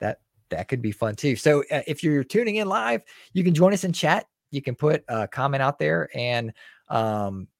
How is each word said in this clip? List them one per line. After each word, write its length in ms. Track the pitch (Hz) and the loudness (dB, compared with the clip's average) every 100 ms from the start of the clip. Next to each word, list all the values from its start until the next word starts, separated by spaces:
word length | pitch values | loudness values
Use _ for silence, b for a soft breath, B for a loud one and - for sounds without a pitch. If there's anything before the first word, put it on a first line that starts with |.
that, 180 | 107 - _ _ _ | -6 -6 _ _ _
that 180 | 80 - | -6 -4
could 140 | 127 | -4
be 100 | 113 | -4
fun 240 | 98 110 104 | -2 -4 -2
too. 220 | 147 117 | -2 2
So, 260 | 156 147 135 | 4 4 2
uh, 120 | 147 - | -4 -4
if 160 | 147 | -2
you're 220 | 160 143 135 | 0 0 0
tuning 320 | 208 233 214 | 0 0 -2
in 100 | 202 | -2
live, 340 | 208 220 226 - B B | -2 -2 -4 -6 B B
you 140 | 185 185 | 0 2
can 80 | |
join 180 | 156 185 | 6 6
us 140 | 202 185 | 4 -2
in 80 | |
chat. 340 | 170 156 170 - _ _ | 0 2 0 -2 _ _
You 100 | 143 | -8
can 140 | 135 120 | -6 -2
put 280 | 151 156 - | 0 0 -2
a 200 | 113 101 | -6 -4
comment 340 | - 139 135 | -2 -2 0
out 160 | 135 147 | 0 0
there, 300 | 151 165 156 | 0 0 -2
and, 400 | 131 120 120 113 - b b _ | -4 -2 -2 -4 -10 b b _
um, 600 | 117 110 107 101 95 95 _ | -2 0 -2 -4 -6 -12 _